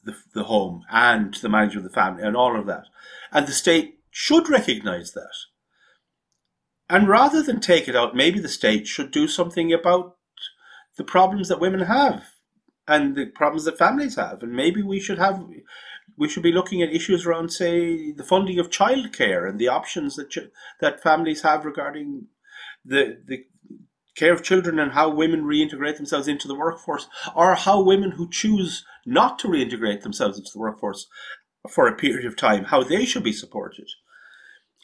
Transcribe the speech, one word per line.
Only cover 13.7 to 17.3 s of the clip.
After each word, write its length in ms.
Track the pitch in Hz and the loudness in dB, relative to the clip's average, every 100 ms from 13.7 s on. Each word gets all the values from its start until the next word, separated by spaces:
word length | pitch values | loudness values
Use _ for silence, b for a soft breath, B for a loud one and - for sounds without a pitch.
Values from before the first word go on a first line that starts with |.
| - | 2
families 380 | - 269 285 - | 2 2 -2 -4
have. 260 | - 95 | -6 -8
And 120 | 117 | -8
maybe 280 | 123 156 202 | -2 0 0
we 180 | 196 - | -2 -4
should 200 | - 170 | -6 -2
have, 240 | 196 190 165 104 B B B B B - | 0 -2 -8 -18 B B B B B -4
we 120 | 151 | -4
should 140 | - | 0
be 80 | 170 | 2
looking 300 | 170 180 185 | 2 0 -2
at 120 | 160 | -2
issues 320 | 165 - 175 | -2 0 0
around, 240 | 170 | 0